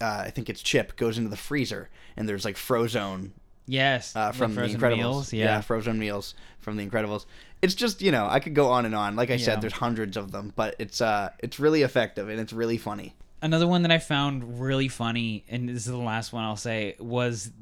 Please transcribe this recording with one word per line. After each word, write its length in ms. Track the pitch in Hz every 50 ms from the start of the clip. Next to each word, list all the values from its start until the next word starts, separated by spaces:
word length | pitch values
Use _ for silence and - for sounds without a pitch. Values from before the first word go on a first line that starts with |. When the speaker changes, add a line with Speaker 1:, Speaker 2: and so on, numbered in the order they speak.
Speaker 1:
uh, 220 | 117 110 104 104 95
I 60 | 107
think 180 | - 127 113 -
it's 120 | 101 -
Chip 360 | - - - 131 104 - - -
goes 200 | 120 113 107 117
into 120 | 113 104
the 80 | 101 -
freezer 520 | - - 143 147 120 - 104 95 95 - - - - - - -
and 100 | 113 107
there's, 160 | 101 98 95
like, 100 | 110 95
Frozone, 760 | - - - 131 117 117 113 107 110 101 98 95 92 98 95 - - - - - - - -
Speaker 2:
Yes, 480 | 131 135 135 139 131 120 - - -
Speaker 1:
uh, 160 | 110 107 104
Speaker 2:
the 60 | 107 127
Speaker 1:
from 180 | 120 110 107
The 60 | 120
Speaker 2:
frozen 200 | 120 104 117 117
Speaker 1:
Incredibles. 160 | 131 120 117 113
Speaker 2:
meals, 360 | 117 120 131 139 135 - 120
yeah. 120 | 110 110
Speaker 1:
Yeah, 160 | 107 104 107
Frozone 360 | 104 - 117 113 107 120 110 110
meals 340 | 107 104 101 101 - - - - - - - -
from 160 | - 107 104
The 100 | 107 101 98
Incredibles. 380 | 107 110 107 104 107 104 - - - - - - - -
It's 140 | - 185 190
just, 260 | - 240 233 196 -
you 100 | 190 190
know, 160 | 147 117 104 90
I 120 | 82 139
could 160 | - - 147
go 140 | 143 143 123
on 140 | 123 123 117
and 100 | 110 110
on. 200 | 104 104 101 104
Like 140 | 113 123 120
I 80 | 127 123
said, 160 | 120 113 110
Speaker 2:
Yeah. 40 | 107
Speaker 1:
there's 140 | 110 107 -
hundreds 440 | - 131 120 117 110 113 98 95 113
of 140 | 101 98
them, 200 | 101 101 101 104 -
but 200 | - 110 107 - -
it's, 200 | 113 95 - -
uh, 280 | 120 110 107 101 98 90 - -
it's 200 | - 123 - -
really 240 | 143 151 160 156 139
effective 440 | 127 - 131 113 107 - 107 98 107
and 100 | 110 113
it's 120 | 110 -
really 260 | 113 113 117 117 117 110
funny. 340 | - 110 104 101 92 87 - - - - - -
Speaker 2:
Another 260 | 160 156 160 165 170 175
one 160 | 180 175 175
that 80 | 170
I 80 | 165 160
found 600 | - - 151 139 143 143 139 131 120 117 120 120
really 280 | 127 135 139 135 135 131
funny, 560 | - - 117 113 117 120 117 113 107 104 - -
and 220 | 113 120 123 120
this 60 | 123
is 100 | 120 101
the 100 | 123 123 123
last 360 | 120 113 110 113 110 - -
one 100 | 117 110
I'll 140 | 110 107 104
say, 380 | - 120 113 110 104 98 - -
was 520 | 110 117 120 123 123 120 117 107 92 117 - -